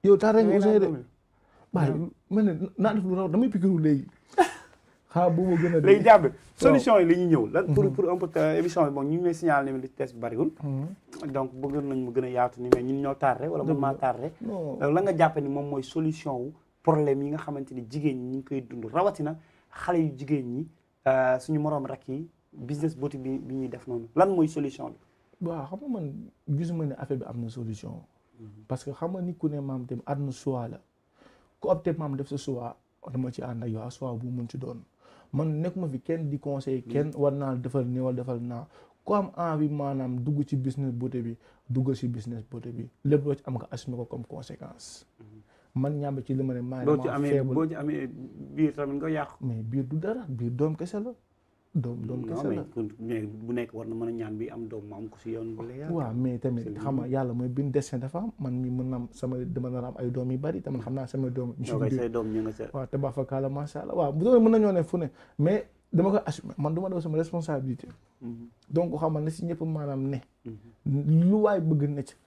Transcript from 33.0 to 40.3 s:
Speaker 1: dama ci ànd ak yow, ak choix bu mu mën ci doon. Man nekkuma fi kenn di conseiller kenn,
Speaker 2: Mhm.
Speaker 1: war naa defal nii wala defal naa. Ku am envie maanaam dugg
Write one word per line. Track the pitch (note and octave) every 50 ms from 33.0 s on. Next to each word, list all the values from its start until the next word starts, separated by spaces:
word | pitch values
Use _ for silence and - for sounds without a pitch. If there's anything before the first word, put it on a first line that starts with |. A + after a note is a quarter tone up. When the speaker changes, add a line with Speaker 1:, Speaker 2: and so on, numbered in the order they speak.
| - -
Speaker 1:
dama | B2+ B2+ B2+ B2+
ci | A#2+ -
ànd | B2 B2 A#2+ A2+ A#2+
ak | A#2+
yow, | A2 G#2+
ak | A2 B2
choix | - - C3+ B2+ A#2+
bu | A2+ A#2+
mu | B2 B2 B2
mën | A#2+ A#2
ci | -
doon. | C3 C3 B2 B2 A2+ - _ _ _ _ - - - _ _ -
Man | C3+ D#3+ D#3+ D3+ D3+
nekkuma | E3 F3+ F3 F#3 F3+
fi | D3+ C3 B2+
kenn | _ - E3 E3 D#3+ C#3+
di | D3 C3+
conseiller | - C#3+ C#3 C3+ C3 C3+ C3 B2+ A#2
kenn, | A2+ A#2+ C#3+ D3
Speaker 2:
Mhm. | D#3 C#3+ C#3+
Speaker 1:
war | C#3+ C#3+
naa | C#3 C#3+ C#3 C3+ C3
defal | B2+ B2 C3 B2+ C#3 B2+
nii | B2 B2 B2+
wala | B2+ B2+ B2
defal | B2 B2 C3 B2 A#2
naa. | A#2+ A#2+ A#2+ A#2 D3+ - _ - - _ _ _ _
Ku | - G3+
am | G3+ F#3+ F#3 -
envie | - E3+ E3 D#3 D3+ D3+ D3
maanaam | D3 D3 C#3+ C#3 C#3 C3+ C3 B2+ B2 B2+
dugg | A#2+ C#3